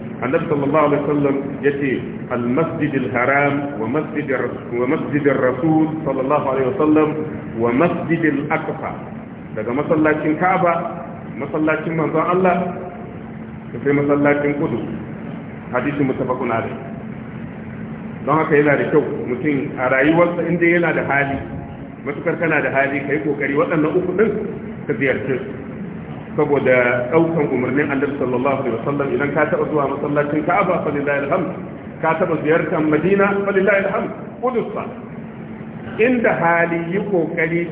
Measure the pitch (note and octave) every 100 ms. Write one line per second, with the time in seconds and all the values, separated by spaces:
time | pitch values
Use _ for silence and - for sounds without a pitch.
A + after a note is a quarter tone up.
0 | - - A#2+ E3 E3 C#3+ C#3 D#3 D3 C#3+
1 | D#3 C#3+ C#3+ C3+ - - C#3 C#3 C#3 G2+
2 | - - - B2 A#2+ C#3 D#3+ - D3 C3+
3 | A#2+ A#2+ B2+ C#3 C#3+ C#3+ C#3+ G#2+ A2+ D3
4 | - D3 C#3 B2 A#2+ - - A#2+ B2+ D#3
5 | A#2+ C#3+ C#3 B2 B2+ - D#3+ D#3 D3+ D#3
6 | C#3+ C3 C3 D3 C3+ C3+ B2+ D3 D3+ D3+
7 | D3+ - - - - A2 A#2 B2+ F3 -
8 | B2 D#3 D#3 C#3 D3+ D#3 - C3+ A2 -
9 | - - - - - A2 G#2+ C3 D3 D#3
10 | D#3 D3+ D#3 D3+ F3+ F#3 E3+ E3 - -
11 | - - - - D3 D#3 D#3 D#3 E3+ E3
12 | C#3+ D#3 E3 F#3 F#3 F3+ - - - -
13 | - - - - - - - A#2+ C#3 C#3+
14 | C#3+ C#3+ C#3+ C#3+ C#3+ C#3+ E3 A2+ - -
15 | - - - - - - - B2 C3+ C#3
16 | C3+ B2+ B2+ B2+ B2 A2+ G#2+ - - -
17 | - - - - - - - - - -
18 | - - A#2 D#3 D#3 D3 D3 C3 A#2 D3+
19 | - - - A#2+ D3+ C#3 - - B2+ C3
20 | D3 E3 E3+ E3+ D#3+ E3+ E3+ F3 E3 C#3
21 | A#2+ C#3 C#3 C3+ - - - - - -
22 | C3+ C#3+ E3+ D3+ E3 D3+ C3 C3 C#3 C#3+
23 | C#3+ D3+ D#3 C#3 C#3 C#3+ E3+ E3 D#3 F3+
24 | F3+ F3+ A3 - - - - - - C#3+
25 | C3+ - - B2 - - - - - -
26 | - - - - C#3+ C#3+ C3 B2+ B2 B2
27 | - E3 E3 E3 C#3+ B2+ B2+ C#3 D3 C3+
28 | C#3 C#3+ B2+ B2 C#3 C#3 A#2+ A2+ C#3+ C#3+
29 | C#3 B2 C#3+ D3+ D3+ E3 C#3+ D3 C3+ C#3
30 | D3 D3 C#3+ D#3 D3 F#3 F#3 E3+ D#3 C#3+
31 | C#3 C#3+ C#3 F#3 D#3+ - - - - -
32 | D#3+ D#3+ F3 D#3 C#3+ E3+ D#3+ E3 D3+ D3+
33 | F3 G3 G3 G3+ G3+ F#3+ G#3 G3 F#3+ A3
34 | F#3+ - - - B3 A#3 - B2+ G2+ -
35 | - - - - - - - - - -
36 | A#3+ B3 G#3+ - E3+ E3+ E3+ E3+ E3 G3
37 | G3+ F#3 D#3+ E3+ E3 E3+ E3